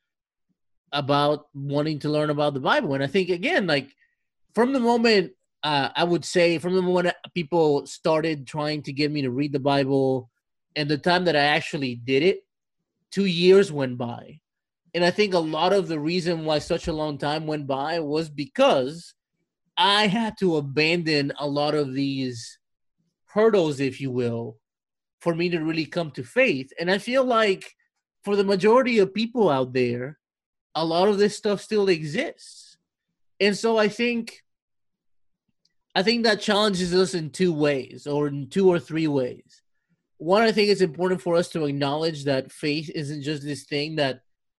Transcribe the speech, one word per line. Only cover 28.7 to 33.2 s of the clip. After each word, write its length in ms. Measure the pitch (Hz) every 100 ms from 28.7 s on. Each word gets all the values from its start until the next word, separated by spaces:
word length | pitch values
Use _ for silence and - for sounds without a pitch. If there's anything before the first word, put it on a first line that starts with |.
| 240 254 233
of 160 | 190
people 340 | 196 226 247 190
out 240 | 135 127
there, 460 | 127 123 120 131 156 _ _ _ _ _
a 100 | 151
lot 240 | 165 165 202
of 80 | 202
this 180 | 208
stuff 280 | - 208 196
still 260 | - 214 196
exists. 880 | 165 156 180 330 - - - - _ _ _ _ _